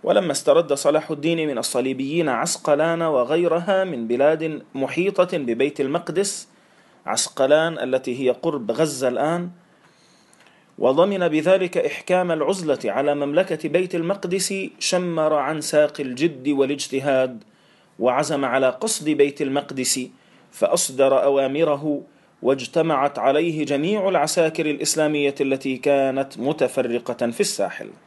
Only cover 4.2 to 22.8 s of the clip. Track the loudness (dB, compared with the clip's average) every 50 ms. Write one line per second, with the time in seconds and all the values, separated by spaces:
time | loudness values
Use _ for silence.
4.2 | 4 4 4 2 -2 -6 -6 -8 -12 -12 _ -4 -4 -2 -2 -2 -2 0 2 2
5.2 | 2 2 0 -4 -2 -2 0 2 0 0 0 -2 -4 -2 -2 -4 -4 -2 -2 -2
6.2 | -2 -2 -4 -8 -12 _ _ _ _ _ _ _ _ _ _ _ _ -6 -4 -4
7.2 | -4 -6 -2 0 4 4 4 4 4 0 -2 -4 -2 -2 -2 -2 -2 -4 -6 0
8.2 | 0 0 0 2 -2 -4 -4 -2 -4 -4 0 0 0 0 0 -2 -2 -2 0 0
9.2 | 0 0 0 -2 -4 -8 -12 -16 _ _ _ _ _ _ _ _ _ _ _ _
10.2 | _ _ _ _ _ _ _ _ _ _ _ 0 2 2 4 4 4 2 2 0
11.2 | 0 2 0 2 4 4 4 4 2 0 -2 -2 -2 -2 -4 -6 -2 0 0 2
12.2 | 2 0 0 0 0 -2 -2 -2 0 -2 -2 0 0 -2 0 0 0 0 0 0
13.2 | -2 0 2 2 2 2 -2 -4 -4 -2 0 0 -2 0 -2 -4 -2 -2 -4 -4
14.2 | -4 -4 -2 -2 -2 -2 -4 -6 -6 -8 -10 -6 -4 0 0 0 0 0 -2 0
15.2 | 2 2 2 2 0 -2 -4 -4 -4 0 2 4 2 2 0 -6 -8 -6 -2 0
16.2 | 0 0 0 -2 -2 0 2 2 2 2 0 -4 -4 -4 -4 -2 0 2 2 2
17.2 | 2 0 -2 -10 -18 _ _ _ _ _ _ _ _ _ _ 0 0 2 2 2
18.2 | 0 0 -2 -2 0 2 2 4 4 2 2 0 -4 -4 -4 -2 -2 -2 4 4
19.2 | 4 2 4 -4 -4 -2 -2 -2 -4 -4 -6 -4 -2 -2 -2 -2 -4 -8 -12 _
20.2 | _ _ _ _ _ _ _ -2 0 2 2 2 0 -2 2 2 4 4 6 4
21.2 | 4 4 4 2 2 0 2 0 2 2 0 -2 -2 -4 -4 -4 -6 -12 _ _
22.2 | _ _ _ _ 0 0 0 0 -2 -4 0 0